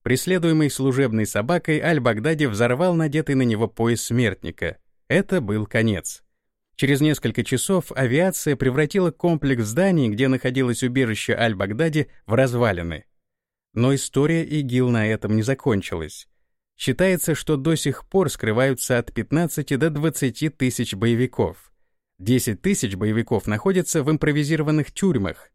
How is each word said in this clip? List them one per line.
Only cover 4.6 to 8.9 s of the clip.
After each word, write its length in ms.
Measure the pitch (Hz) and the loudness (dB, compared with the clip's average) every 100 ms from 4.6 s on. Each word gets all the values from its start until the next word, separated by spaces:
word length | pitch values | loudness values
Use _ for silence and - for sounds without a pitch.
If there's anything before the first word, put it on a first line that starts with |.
| 82 - _ _ _ | -8 -8 _ _ _
Это 340 | 156 202 185 | 0 2 -2
был 240 | 104 107 104 | 0 -2 -2
конец. 580 | 120 113 92 - - _ _ _ _ _ - | 0 0 0 -6 -14 _ _ _ _ _ -2
Через 260 | 139 139 | 0 4
несколько 420 | 156 143 117 117 | 2 2 -2 -4
часов 480 | 117 127 - 190 - | -2 -2 0 -2 -2
авиация 640 | - 131 139 185 - 156 139 | -4 0 2 0 0 -4 0
превратила 560 | 131 131 151 | 0 0 0